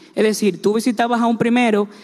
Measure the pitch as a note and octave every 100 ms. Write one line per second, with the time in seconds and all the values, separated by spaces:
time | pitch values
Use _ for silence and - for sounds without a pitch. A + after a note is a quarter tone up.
0 | - - G#3+ G#3 G#3+ F3 F#3+ G#3+ A#3 A3+
1 | A#3 A#3+ A#3 A3+ A#3+ A#3+ A#3+ G#3 G#3 -